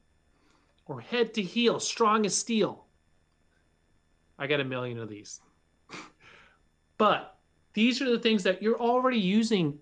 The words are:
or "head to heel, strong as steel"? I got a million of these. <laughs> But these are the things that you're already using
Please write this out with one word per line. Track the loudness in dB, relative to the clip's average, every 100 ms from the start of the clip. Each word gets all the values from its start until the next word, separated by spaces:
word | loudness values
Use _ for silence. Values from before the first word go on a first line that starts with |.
| _ _ _ _ _ _ _ _ -14
or | -14
"head | -6 -2 -2
to | -2
heel, | -4 0 2 0
strong | -4 0 2 2 0
as | -2
steel"? | -2 0 0 -4 _ _ _ _ _ _ _ _ _ _ _ _ _ _ _ -10
I | -2
got | -2
a |
million | -2 -6 -6 -8
of | -10
these. | -14 -16 -20 _ _ _ _ -20
<laughs> | -18 -20 _ -20 -20 -20 _ _ _ _ 2
But | 2 2 -4 -20 _ _ _
these | 0 2 2
are | 0
the | 0
things | 2 2
that | 0 0
you're | 0 0
already | 2 2 2 2
using | 2 2 2 2 0 -4